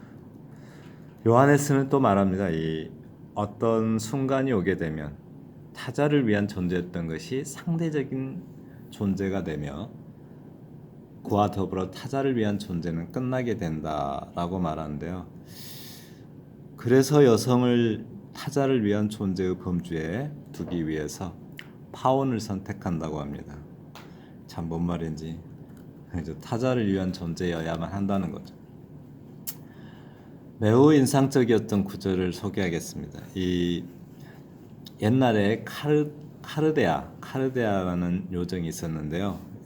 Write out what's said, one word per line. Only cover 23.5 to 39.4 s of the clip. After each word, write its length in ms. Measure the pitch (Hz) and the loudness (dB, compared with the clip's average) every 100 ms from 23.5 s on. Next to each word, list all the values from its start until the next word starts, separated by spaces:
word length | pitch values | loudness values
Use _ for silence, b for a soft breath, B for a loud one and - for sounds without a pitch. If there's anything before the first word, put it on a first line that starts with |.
| 73 76 - - B B B B B - | -14 -16 -18 -18 B B B B B -14
참 240 | - 82 | -8 -4
뭔 160 | 82 85 | -2 0
말인지 520 | 85 80 78 80 82 - - - - - - - 90 | -2 -4 -6 -8 -10 -14 -16 -18 -18 -18 -20 -8 -6
이제 160 | 82 76 | -6 -8
타자를 520 | - 117 127 127 104 | -6 0 2 2 2
위한 220 | 95 92 | 2 0
존재여야만 800 | 87 85 82 87 82 82 82 82 | -2 -6 -2 -2 -2 -2 -4 -4
한다는 400 | 98 98 98 87 | -2 0 0 -2
거죠. 220 | - - - - - - - - - - - - - B B B B B B B B - - | -6 -12 -18 -20 -20 -20 -20 -20 -20 -20 -12 -10 -10 B B B B B B B B -18 0
매우 320 | 107 117 147 | 6 8 10
인상적이었던 920 | 151 123 139 135 135 120 110 - 104 | 8 6 4 4 4 6 4 4 0
구절을 500 | 92 - 98 92 90 | 0 -2 0 0 0
소개하겠습니다. 880 | 87 101 101 92 82 - - 69 - - | -2 -4 -2 0 -2 -4 -10 -12 -12 -8
이 480 | 98 90 90 87 85 - - - B B B - - - - - - | -2 0 2 2 0 -4 -14 -18 B B B -20 -20 -20 -18 -18 0
옛날에 640 | 107 131 127 107 101 113 | 2 6 6 6 4 2
카르-, 480 | - - 147 151 147 - - - | -2 -4 2 2 2 -4 -16 -16
카르데아, 680 | - 156 156 147 95 71 - - | -8 0 2 4 4 2 -4 -12
카르데아라는 1080 | - 131 131 127 110 98 90 87 87 90 - | -8 -2 0 0 2 2 0 0 0 -2 -2
요정이 380 | 90 87 92 82 | -4 -4 -4 -4
있었는데요. 720 | 80 85 78 76 85 101 85 | -6 -6 -6 -4 -2 -2 -4